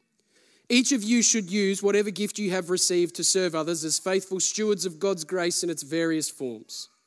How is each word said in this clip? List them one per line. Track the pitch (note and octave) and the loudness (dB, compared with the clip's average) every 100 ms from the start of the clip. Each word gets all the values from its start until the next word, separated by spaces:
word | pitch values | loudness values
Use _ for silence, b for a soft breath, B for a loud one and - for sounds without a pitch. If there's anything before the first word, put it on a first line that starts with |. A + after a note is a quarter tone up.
| _ _ b b b b b | _ _ b b b b b
Each | A#3+ C4 | 2 4
of | C4+ | 2
you | G#3 A#3+ | 2 4
should | - A3+ F3+ | 4 2 2
use | G#3 G3 G3 | 0 2 2
whatever | G3 G3+ G#3+ | 2 2 0
gift | F3 G3+ - | -2 -4 -2
you | G#3 | -2
have | F#3 E3+ | -2 -2
received | F3+ - F3+ F3 E3+ | 0 2 2 0 0
to | |
serve | E3+ F#3+ F3+ | 0 2 0
others | D#3+ D#3 E3+ D#3 | 0 -2 -4 -2
as | - | -4
faithful | F#3+ F#3+ F#3+ F#3+ | 0 -2 -2 -2
stewards | - - G#3+ G3+ | -2 0 0 0
of | F#3 D#3 | -2 -2
God's | G3 F#3+ D#3 | -2 -2 -4
grace | F#3 E3+ - | -2 0 -2
in | F3 | -2
its | D#3 | -4
various | C#3 E3 E3 D#3+ D3 | -4 -2 0 0 -2
forms. | - C3 A2 - - - _ | -6 -8 -8 -12 -14 -16 _